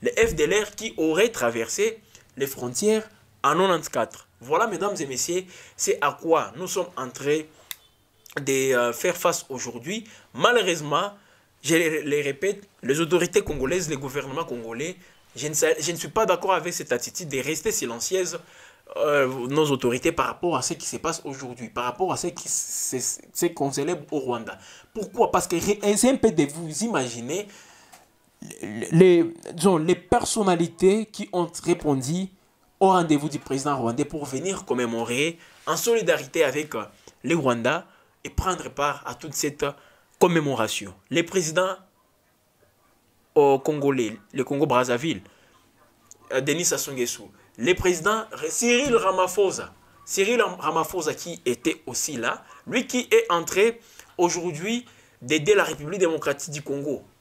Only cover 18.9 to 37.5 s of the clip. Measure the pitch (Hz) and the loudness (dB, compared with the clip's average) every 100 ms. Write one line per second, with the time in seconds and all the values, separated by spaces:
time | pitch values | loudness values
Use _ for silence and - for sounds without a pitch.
18.9 | - 135 147 135 131 123 143 151 135 123 | -2 2 4 2 0 -2 2 2 4 2
19.9 | 123 165 160 127 113 175 156 - 160 - | 2 0 2 -2 0 0 0 -2 -6 -8
20.9 | 131 160 165 151 135 135 120 117 - 123 | -6 -6 -6 -8 -10 -12 -12 -10 -6 -6
21.9 | 120 185 139 117 - - - - - - | -2 -2 -2 -4 -8 -6 -6 -4 -6 -4
22.9 | 131 - - - - 175 165 139 139 143 | -4 -4 -6 -10 -2 -2 0 -4 -2 -4
23.9 | 175 143 151 131 120 104 92 - - - | -4 -4 -6 -2 -4 -6 -14 -18 -20 -14
24.9 | - 190 214 220 185 - 175 160 208 208 | -10 -8 2 4 4 0 -2 0 0 2
25.9 | 208 240 269 220 160 143 156 165 151 226 | 4 4 6 2 4 0 0 -8 -4 -2
26.9 | 185 127 120 120 175 208 - - - - | -2 -2 -4 -6 -6 -6 -14 -20 -20 -20
27.9 | - _ _ _ _ - - 98 107 - | -20 _ _ _ _ -18 -12 -10 -8 0
28.9 | 165 185 175 170 - - 170 175 175 156 | 6 8 6 2 -4 -14 -2 0 0 0
29.9 | 175 - 240 226 - 196 175 170 - 185 | -2 0 -2 0 0 0 2 0 2 2
30.9 | 208 214 - 202 180 170 - - 170 151 | 2 -2 -10 -8 -4 -4 -6 -2 -2 0
31.9 | 139 127 170 185 _ _ _ _ _ 190 | -2 -2 -4 -4 _ _ _ _ _ 4
32.9 | 185 170 147 151 147 - 135 135 139 117 | 4 4 2 2 -6 -4 -4 -2 0 0
33.9 | 120 143 160 143 131 175 190 - 127 120 | 0 -2 -4 -6 -6 -4 -6 -2 0 0
34.9 | 117 117 120 151 165 - - - 175 240 | -2 -2 0 0 -2 -18 -14 -4 -2 2
35.9 | 233 175 156 131 165 147 135 151 - 101 | 2 4 2 2 2 2 2 -4 -6 -8
36.9 | - - _ 127 170 131 | -14 -20 _ -2 2 2